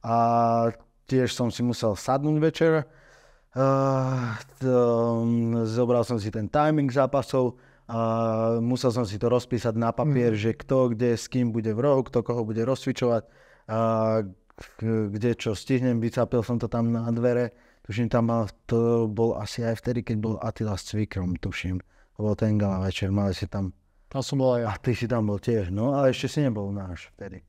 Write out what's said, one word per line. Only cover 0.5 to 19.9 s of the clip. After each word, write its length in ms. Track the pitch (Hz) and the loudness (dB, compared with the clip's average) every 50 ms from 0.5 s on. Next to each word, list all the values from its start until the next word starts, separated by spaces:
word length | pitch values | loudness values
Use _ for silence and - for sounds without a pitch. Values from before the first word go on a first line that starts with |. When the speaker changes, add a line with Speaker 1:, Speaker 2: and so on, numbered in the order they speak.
| 117 117 117 117 113 - - _ _ _ _ | 4 2 2 0 -2 -4 -18 _ _ _ _
Speaker 1:
tiež 260 | _ 131 131 127 113 - | _ 0 2 2 0 0
som 160 | - 127 117 | -2 -2 -2
si 140 | 104 - 120 | -2 -2 -2
musel 320 | 120 117 - - 113 101 | -2 -2 0 0 -2 -2
sadnúť 420 | - - - 127 139 139 151 151 151 | -2 -2 -2 -2 0 0 0 0 2
večer. 340 | 151 160 156 - 175 165 160 | 2 0 2 2 2 4 4
E, 840 | 160 143 - - - - - - - _ _ _ _ _ _ _ 127 135 135 135 135 135 135 135 131 131 131 131 131 123 117 110 110 - - - | 2 0 -4 -14 -20 -20 -20 -20 -20 _ _ _ _ _ _ _ 0 2 2 4 2 2 2 2 0 0 0 -2 -2 -2 -4 -6 -8 -10 -16 -12
t-, 140 | - 131 131 127 123 123 120 117 117 117 117 117 113 117 117 117 117 117 113 113 117 113 | -4 0 2 4 4 6 4 4 4 2 2 2 2 2 2 2 2 2 0 0 0 0
zobral 360 | 110 110 117 123 117 123 120 113 | 0 0 0 2 2 2 2 2
som 140 | - 127 | 0 -2
si 120 | 113 101 110 | -2 -2 -4
ten 180 | 101 113 107 | -4 -4 -6
timing 420 | 98 - 151 151 156 156 151 143 135 | -2 0 2 2 4 4 2 2 2
zápasov 680 | 120 143 139 131 - 139 123 - - 135 127 123 120 - - _ _ _ _ | 2 2 2 2 2 -2 -2 0 0 0 0 0 -2 -6 -20 _ _ _ _
a 140 | - 117 117 117 113 113 113 113 113 110 110 113 113 113 117 | -8 -4 -2 0 0 0 0 0 0 0 0 2 0 0 0
musel 300 | 113 120 127 123 - 131 | 0 0 -2 2 0 0
som 140 | 110 127 120 | 0 0 -2
si 120 | 98 104 | -2 -4
to 120 | 104 120 117 | -2 0 2
rozpísať 460 | 123 123 120 - 123 117 - 120 107 | 2 2 0 0 -4 -2 -2 -2 -2
na 160 | 113 117 113 | 0 0 0
papier, 420 | - - 123 151 143 131 123 120 110 | 0 0 0 2 2 4 4 2 2
Speaker 2:
Mhm. 60 | 107 | 2
Speaker 1:
že 120 | 101 113 110 | 0 -2 -2
kto 220 | - - - 135 131 127 123 | -2 -4 -2 2 2 2 2
kde 200 | 120 107 123 120 117 | 2 0 2 0 0
s 140 | 107 - | 0 -2
kým 240 | - - 131 123 117 | -4 -2 0 0 0
bude 180 | 107 117 107 113 | 0 -2 -2 -2
v 120 | 107 107 | -2 0
rohu, 220 | 123 147 143 135 123 | 2 2 2 2 0
kto 200 | 101 - 123 113 | 0 -2 -2 0
koho 200 | - 120 120 113 | 0 -2 -2 -2
bude 180 | 107 113 110 | -2 -2 -2
rozcvičovať 640 | 113 123 135 123 - 139 123 - 131 123 120 110 - - _ - - - - _ _ | 0 0 -2 -2 -2 -4 -2 0 0 2 2 0 -2 -4 _ -20 -20 -20 -20 _ _
a 120 | - 110 113 113 113 113 110 110 110 110 110 107 98 90 _ _ _ _ | -6 -2 0 0 2 2 2 2 2 0 0 -2 -4 -10 _ _ _ _
k-, 300 | - - - _ - 110 113 113 110 110 101 | -20 -20 -20 _ -6 -2 -2 0 0 0 -2
kde 220 | 101 107 101 123 117 | -4 -2 0 0 0
čo 180 | - - 117 104 | 0 -2 -4 -4
stihnem, 460 | 95 - - 135 127 123 127 120 117 | -4 -2 0 0 2 2 2 0 2
vycapil 420 | 110 117 - - 120 110 - 123 | 0 -2 0 0 -2 0 0 -2
som 160 | 110 - 120 | 0 0 -2
to 100 | 117 120 | -2 -2
tam 220 | 113 - 120 117 113 | -2 -2 0 0 0
na 200 | 117 117 113 117 | 0 0 0 -2
dvere. 440 | 117 117 117 123 123 123 123 113 - _ _ _ _ _ _ | -2 0 2 2 2 2 0 -2 -4 _ _ _ _ _ _
Tuším, 260 | - 101 110 120 110 | -8 -2 -2 -2 2
tam 160 | - 120 113 | 2 2 2
mal, 220 | 117 117 117 110 98 - _ _ | 2 2 0 -2 -2 -6 _ _
to 400 | - 123 117 117 117 117 117 117 | -2 0 2 2 4 2 2 2
bol 280 | 110 104 107 113 117 - | 0 0 0 0 0 0
asi 260 | - 104 101 - - | -2 -6 -8 -8 -4
aj 160 | 117 113 117 110 | -4 -4 -4 -2
vtedy, 220 | _ - | _ -4